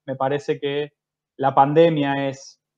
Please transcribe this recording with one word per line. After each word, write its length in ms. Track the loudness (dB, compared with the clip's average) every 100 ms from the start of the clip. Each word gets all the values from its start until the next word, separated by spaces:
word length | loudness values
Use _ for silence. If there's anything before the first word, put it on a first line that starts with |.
| -12
me 100 | -6
parece 420 | -4 -4 -4 -6
que 340 | -4 -6 -8 _ _ _ _ -4
la 180 | 0
pandemia 760 | 2 4 6 4 2 -2 -2 -6
es 320 | -8 -16 _ _